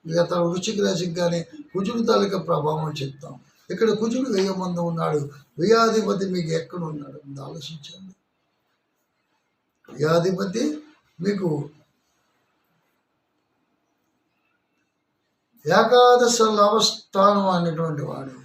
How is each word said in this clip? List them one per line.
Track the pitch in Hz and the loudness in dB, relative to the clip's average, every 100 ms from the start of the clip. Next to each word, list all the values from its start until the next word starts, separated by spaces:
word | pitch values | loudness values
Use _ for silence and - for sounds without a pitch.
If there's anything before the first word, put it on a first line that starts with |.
| 160 | -2
లేదా | 165 165 175 170 | -2 0 0 0
వృశ్చిక | 185 208 208 | -2 -4 -2
రాశికి | 196 180 175 165 | 0 0 -4 -2
కానీ | 175 170 160 - - | -2 -2 -6 -16 -10
కుజుడు | 185 196 233 214 | -6 -4 -2 2
తాలూకా | 208 196 190 160 | 2 2 -2 -2
ప్రభావం | 160 151 156 156 139 | -2 0 -2 -4 -6
చెప్తాం. | 135 - - - _ _ - | -10 -10 -18 -20 _ _ -12
ఇక్కడ | 185 226 202 | 0 0 0
కుజుడు | 226 262 262 196 | -2 -2 -2 -2
వ్యయమందు | 196 185 180 175 170 | -2 -2 -4 -4 -4
ఉన్నాడు. | 165 165 151 139 - _ - | -2 -2 -2 -6 -12 _ -4
వ్యయాధిపతి | 180 226 226 214 196 185 190 | 2 4 4 2 -2 -2 -2
మీకు | 180 160 160 | -4 -4 -6
ఎక్కడ | - 180 160 | -6 -10 -8
ఉన్నాడు? | 147 139 143 139 | -10 -14 -18 -16
ముందు | 139 135 | -16 -14
ఆలోచించండి. | - 156 160 - - 95 - _ _ _ _ _ _ _ _ _ _ _ _ _ _ _ _ - | -14 -16 -16 -18 -20 -20 -20 _ _ _ _ _ _ _ _ _ _ _ _ _ _ _ _ -20
వ్యయాధిపతి | - 151 170 180 185 196 226 302 - - _ _ - 185 | -6 0 2 0 -2 -4 -2 -4 -4 -14 _ _ -6 -4
మీకు | 196 180 143 143 _ _ _ _ _ _ _ _ _ _ _ _ _ _ _ _ _ _ _ _ _ _ _ _ _ _ _ _ _ _ _ _ _ _ _ _ _ _ _ | -2 -2 -4 -8 _ _ _ _ _ _ _ _ _ _ _ _ _ _ _ _ _ _ _ _ _ _ _ _ _ _ _ _ _ _ _ _ _ _ _ _ _ _ _
ఏకాదశ | 147 190 226 247 247 247 240 233 220 208 | 2 4 6 8 8 8 4 4 2 6
లాభస్థానం | 208 214 - - _ 196 196 202 190 180 | 4 4 2 -2 _ 4 4 4 2 0
అనేటువంటి | 170 156 165 147 - | 0 -2 -4 -4 -6
వాడు | 135 135 127 | -8 -12 -16